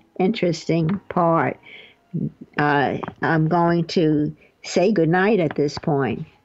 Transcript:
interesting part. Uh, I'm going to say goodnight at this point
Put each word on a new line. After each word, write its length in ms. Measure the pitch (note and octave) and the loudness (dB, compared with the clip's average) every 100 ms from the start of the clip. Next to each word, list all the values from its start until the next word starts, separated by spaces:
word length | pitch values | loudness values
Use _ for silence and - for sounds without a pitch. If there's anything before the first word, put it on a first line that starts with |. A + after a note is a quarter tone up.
| _ - | _ -2
interesting 800 | F#3 - F3 D#3+ - E3 D#3+ G3+ - | 0 0 -2 -2 -2 0 0 -2 -4
part. 500 | - E3+ E3 B2+ - - - - _ _ E3+ D3 - - - | 0 2 2 0 -4 -14 -20 -20 _ _ -8 -8 -8 -10 -2
Uh, 400 | D3 C#3+ B2 G2 - - | 0 2 0 -2 -8 -6
I'm 260 | C#3+ D#3+ D#3 | 0 2 2
going 380 | F3 E3+ E3+ E3+ | 2 2 2 0
to 460 | - D#3 D3+ D3+ - _ _ | 0 2 2 -2 -6 _ _
say 280 | - G3+ F3+ | -6 0 2
goodnight 480 | G3+ D#3+ F3+ G3 G#3+ | 2 2 2 2 2
at 160 | D#3 - | 0 -2
this 220 | D3 - | -4 -2
point 480 | - C#3+ C3+ - D#3+ _ | -2 0 -2 -4 -10 _